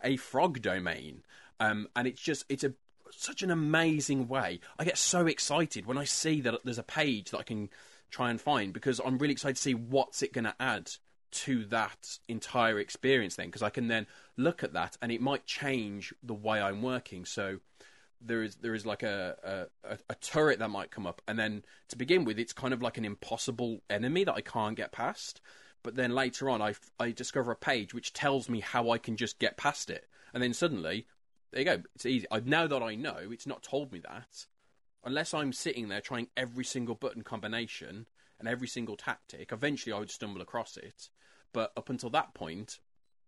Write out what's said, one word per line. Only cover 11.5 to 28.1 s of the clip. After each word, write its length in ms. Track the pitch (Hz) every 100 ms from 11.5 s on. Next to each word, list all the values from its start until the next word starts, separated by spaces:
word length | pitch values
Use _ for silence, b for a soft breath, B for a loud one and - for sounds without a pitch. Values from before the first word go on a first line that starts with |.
| 123 101
that 520 | 113 101 - - - -
entire 500 | 113 - 123 113 107
experience 560 | - - 127 131 98 -
then, 160 | 90
'cause 100 | 107
I 100 | 104
can 180 | 127 117
then 180 | 113 104 B B -
look 260 | 147 -
at 80 | -
that 260 | 82 87 -
and 100 | 120
it 80 | 117
might 260 | 135 139 -
change 680 | - 143 131 104 101 92 -
the 100 | 120
way 280 | 107 107 107
I'm 200 | 98 101
working. 440 | 127 127 - 92 90
So 340 | - 98 95 _ b b b b _
there 200 | 117 113
is, 140 | 110 -
there 180 | 117
is, 120 | 110 107
like, 180 | 101
a, 640 | 113 98 90 - 95 95 90 _
a, 120 | - 107
a, 20 | -
a 40 | 110
turret 440 | - 156 156 107
that 100 | 110
might 220 | 101 87
come 140 | - 90
up, 160 | - -
and 100 | 110
then 280 | 110 104 - B B
to 80 | 120
begin 260 | 127 180
with 160 | 123 107
it's 140 | 117
kind 200 | - 127
of 80 | 120
like 160 | 120 117
an 60 |
impossible 800 | 107 101 - 117 - 120 120 107 -
enemy 340 | 104 123 175
that 120 | 190 110
I 60 |
can't 360 | - 117 107 110
get 160 | 95
past. 480 | - 131 - - - B B B B
But 120 | 120 123
then 200 | 123 127
later 340 | 131 - 135
on, 120 | 117
I, 140 | 107 104 - -
I 120 | 117
discover 400 | 113 120 139 120
a 40 | 113
page 360 | - 127 101
which 200 | 120 -